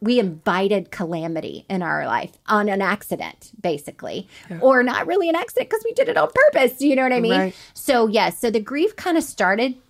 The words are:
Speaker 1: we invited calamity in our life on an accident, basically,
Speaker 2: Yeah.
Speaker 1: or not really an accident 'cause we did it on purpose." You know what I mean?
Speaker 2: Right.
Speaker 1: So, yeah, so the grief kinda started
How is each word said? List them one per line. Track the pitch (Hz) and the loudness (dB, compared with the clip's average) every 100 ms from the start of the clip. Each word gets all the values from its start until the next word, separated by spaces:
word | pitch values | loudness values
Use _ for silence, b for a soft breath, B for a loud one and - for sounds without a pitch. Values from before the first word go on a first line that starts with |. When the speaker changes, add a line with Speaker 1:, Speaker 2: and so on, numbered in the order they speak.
Speaker 1:
we | 214 247 | 0 2
invited | 190 160 - 185 196 202 - | 0 -2 -2 0 0 0 -4
calamity | - 165 170 165 160 87 71 - | -8 -6 -6 -6 -6 -8 -12 -8
in | 190 | -6
our | 165 151 135 | -2 -4 -2
life | 117 170 _ - | -4 -4 _ -2
on | 214 208 | 0 0
an | 196 | 0
accident, | 190 202 - 180 - - - - | -2 -4 -6 -8 -8 -14 -20 -6
basically, | 175 147 - - - 107 190 B B | -4 -4 -8 -14 -12 -10 -12 B B
Speaker 2:
Yeah. | 175 | 2
Speaker 1:
or | 262 254 | 4 4
not | 247 208 - | 2 0 0
really | 370 339 | 0 0
an | 330 | 0
accident | 440 - - | -2 -4 -2
'cause | 440 453 | -4 -2
we | |
did | - 480 | 0 0
it | - | 2
on | - - 587 | 2 4 4
purpose." | - 254 - | 6 2 2
You | 285 262 | 2 2
know | |
what | 262 | 2
I | 247 | 2
mean? | 180 | 2
Speaker 2:
Right. | 185 190 B B | 2 0 B B
Speaker 1:
So, | - - 247 220 | -6 0 2 2
yeah, | 208 190 | 2 0
so | - 233 | 0 -2
the | 220 | -2
grief | 214 277 415 - | -2 -2 -2 -2
kinda | 381 330 | -2 -2
started | 302 - 185 208 254 262 | -2 0 0 2 -2 -4